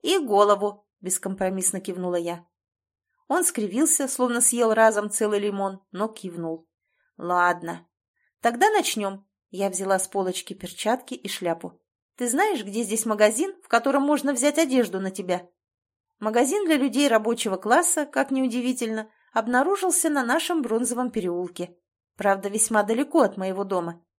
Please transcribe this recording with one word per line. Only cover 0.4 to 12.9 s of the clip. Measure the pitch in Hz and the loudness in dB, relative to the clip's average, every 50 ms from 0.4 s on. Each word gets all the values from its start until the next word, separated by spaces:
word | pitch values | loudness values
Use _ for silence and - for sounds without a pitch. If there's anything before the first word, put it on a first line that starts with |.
| 208 208 202 196 202 208 208 _ _ _ _ _ | 6 6 4 2 2 -6 -6 _ _ _ _ _
бескомпромиссно | - 185 180 - - 190 190 190 190 185 190 190 185 - - 185 | -6 -6 -6 -4 -4 -8 -4 -2 -4 -4 -2 -2 -2 -2 -4 -4
кивнула | 190 - 180 180 180 180 175 | -8 -8 -8 -6 -4 -2 -2
я. | 175 170 170 175 170 170 _ _ _ _ _ _ _ _ _ _ _ _ _ _ _ _ _ | -2 -4 -4 -8 -10 -14 _ _ _ _ _ _ _ _ _ _ _ _ _ _ _ _ _
Он | 269 359 359 | -2 0 0
скривился, | - - - 208 190 180 247 311 - - - 277 254 | 0 -2 -2 -4 -2 0 0 2 2 2 0 0 -4
словно | - - 247 247 240 240 | -2 -2 -2 0 0 2
съел | 247 - 240 240 240 220 | 2 2 2 2 2 2
разом | 220 226 220 220 220 208 208 208 | 4 6 4 4 4 2 -4 -4
целый | - - 220 208 208 202 | -2 -2 0 0 0 0
лимон, | 202 208 196 196 196 196 190 190 _ _ | -2 -2 -2 -2 -4 -4 -6 -10 _ _
но | - 180 214 220 | -6 -6 -6 -6
кивнул. | 214 - - 185 170 170 165 160 165 165 _ _ _ _ _ _ _ _ _ _ _ | -6 -12 -14 -12 -10 -8 -6 -6 -8 -8 _ _ _ _ _ _ _ _ _ _ _
«Ладно. | - - 175 180 175 175 175 170 170 170 170 170 170 _ _ _ _ _ _ _ _ _ _ _ _ | -12 -4 -2 2 2 2 2 2 -2 -6 -12 -12 -12 _ _ _ _ _ _ _ _ _ _ _ _
Тогда | - 240 233 240 359 440 | -2 -2 2 4 4 4
начнем». | 427 403 - - - 220 202 196 196 196 _ _ _ _ _ _ | 4 2 0 0 -4 -2 -4 -6 -6 -8 _ _ _ _ _ _
Я | - 185 196 196 | -6 -2 -2 -2
взяла | 185 180 190 190 190 190 | -2 -4 0 2 2 2
с | 190 | 2
полочки | - - 202 190 185 180 - - - | -2 -4 -2 -2 -2 -4 -6 -8 -10
перчатки | 190 - - 170 - - - 208 240 254 - - 247 | -14 -12 -12 -14 -10 -4 -2 -2 -2 -2 -4 -14 -14
и | - - 202 | -12 -10 -10
шляпу. | - - 180 170 165 165 - 175 _ _ _ _ _ _ _ _ _ | -8 -4 -2 -4 -4 -4 -6 -16 _ _ _ _ _ _ _ _ _
«Ты | - 247 240 | -6 -4 -2
знаешь, | 226 294 403 440 381 247 202 | 2 2 2 2 0 -2 -6
где | 202 196 226 | -6 -4 -4
здесь | 233 190 | -2 -2